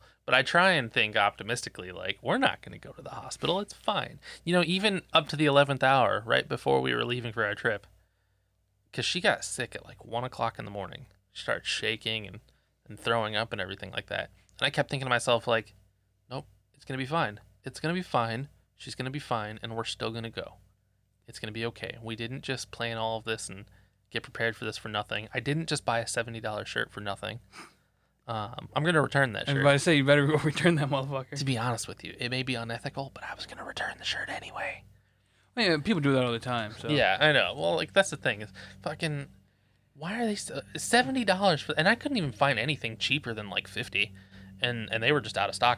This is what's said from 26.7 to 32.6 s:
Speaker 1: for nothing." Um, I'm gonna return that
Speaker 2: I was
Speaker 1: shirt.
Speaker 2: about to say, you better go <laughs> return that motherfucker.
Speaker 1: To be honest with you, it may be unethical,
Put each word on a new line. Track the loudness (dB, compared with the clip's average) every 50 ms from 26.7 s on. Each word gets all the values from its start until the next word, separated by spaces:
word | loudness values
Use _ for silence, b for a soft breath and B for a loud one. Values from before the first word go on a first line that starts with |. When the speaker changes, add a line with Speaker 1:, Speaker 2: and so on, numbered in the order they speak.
| -4 -4 -4 -4
Speaker 1:
for | -6 -8
nothing." | -6 -6 -6 -6 -6 -8 -8 -10 -12 _ B B B B B B B B B B B B B _ _ -8
Um, | -6 -6 -6 -6 -8 -10 -10 -6 -2
I'm | 0 2
gonna | 4 4 4
return | 4 4 2 2 2 2 0
that | -2 -2 0
Speaker 2:
I |
was | 2
Speaker 1:
shirt. | 4
Speaker 2:
about | 6 6 6
to | 6
say, | 6 4 4
you | 6 6
better | 6 6 6 6 4
go | 4 2
<laughs> | 2
return | 0 0 2 4 4 4
that | 4 2 0
motherfucker. | 0 -2 -2 -2 -4 -6 -6 -6 -8 -4
Speaker 1:
To | -2
be | 0 0 0
honest | 0 0 -2 -2 -4 -8
with | -10 -12 -12
you, | -12 -8 -6
it | -6 -4
may | -2 -2 -2
be | -2 -2
unethical, | -4